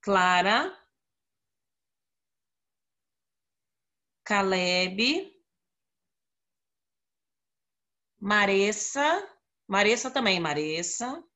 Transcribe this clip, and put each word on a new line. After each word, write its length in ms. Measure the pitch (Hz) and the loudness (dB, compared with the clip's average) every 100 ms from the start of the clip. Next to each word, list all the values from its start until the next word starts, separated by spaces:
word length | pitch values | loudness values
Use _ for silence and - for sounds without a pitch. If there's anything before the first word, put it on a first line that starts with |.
Clara, 540 | - 196 180 180 185 226 349 - _ _ _ _ _ _ _ _ _ _ _ _ _ _ _ _ _ _ _ _ _ _ _ _ _ _ _ _ _ _ _ _ _ _ - | 2 2 4 4 2 0 -2 -10 _ _ _ _ _ _ _ _ _ _ _ _ _ _ _ _ _ _ _ _ _ _ _ _ _ _ _ _ _ _ _ _ _ _ -4
Caleb, 720 | 208 196 185 180 180 185 190 240 320 392 _ _ _ _ _ _ _ _ _ _ _ _ _ _ _ _ _ _ _ _ _ _ _ _ _ _ _ _ _ | -2 0 0 0 0 -2 -2 -2 -2 -6 _ _ _ _ _ _ _ _ _ _ _ _ _ _ _ _ _ _ _ _ _ _ _ _ _ _ _ _ _
Maressa, 1000 | 196 208 202 196 202 214 - 277 285 349 392 _ _ _ _ | 0 2 4 2 2 -2 -6 -2 0 0 -4 _ _ _ _
Maressa 420 | 196 208 233 262 | 0 2 2 -2
também, 300 | 269 226 185 | -2 0 0
Maressa. 800 | 170 147 151 156 175 - 240 302 - | 0 -4 -4 -6 -6 -8 -8 -10 -16